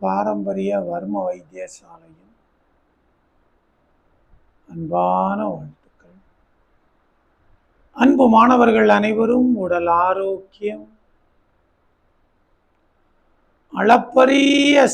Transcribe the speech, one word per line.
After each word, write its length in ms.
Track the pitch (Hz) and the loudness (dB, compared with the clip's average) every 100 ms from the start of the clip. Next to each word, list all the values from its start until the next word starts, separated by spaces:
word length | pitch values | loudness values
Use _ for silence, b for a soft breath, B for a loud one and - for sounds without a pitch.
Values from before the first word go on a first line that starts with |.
பாரம்பரிய 800 | 95 95 107 202 196 95 190 101 175 | -6 -4 -4 -6 -6 -6 -4 -4 -6
வர்ம 260 | 90 95 104 180 | -10 -8 -8 -8
வைத்தியசாலையின் 1080 | 180 - 185 180 - 170 165 165 160 196 233 _ _ _ _ _ _ _ _ _ _ _ _ _ _ _ _ _ _ _ _ _ _ _ | -10 -14 -18 -18 -18 _ -20 _ _ _ _ _ _ _ _ _ _ _ _ _ _ _ _ _ _ _ _ _ _ _ _ _ _ _
அன்பான 680 | 170 160 175 180 185 190 202 214 | -12 -6 -2 -2 -2 -2 -4 -6
வாழ்த்துக்கள். 640 | 165 151 - _ _ 175 190 _ _ _ _ _ _ _ _ _ _ _ _ _ _ _ _ _ - | -10 -14 -20 _ _ _ _ _ _ _ _ _ _ _ _ _ _ _ _ _ _ _ _ _ -2
அன்பு 240 | 254 262 247 220 | 2 4 4 6
மாணவர்கள் 540 | 240 247 233 220 214 202 | 4 4 4 2 2 2
அனைவரும் 540 | 208 214 226 247 254 220 185 | 0 -2 0 0 0 -2 -2
உடல் 260 | 175 170 170 180 | -2 0 0 0
ஆரோக்கியம், 840 | 190 196 190 - - 208 214 - _ _ _ _ _ _ _ _ _ _ _ _ _ _ _ _ _ _ _ _ _ _ _ _ _ _ _ _ - | -2 -4 -8 -12 -10 -10 -10 -18 _ _ _ _ _ _ _ _ _ _ _ _ _ _ _ _ _ _ _ _ _ _ _ _ _ _ _ _ -2
அளப்பரிய 1040 | 202 254 - 262 262 277 277 285 285 285 240 | 2 2 2 2 4 4 2 2 2 4 2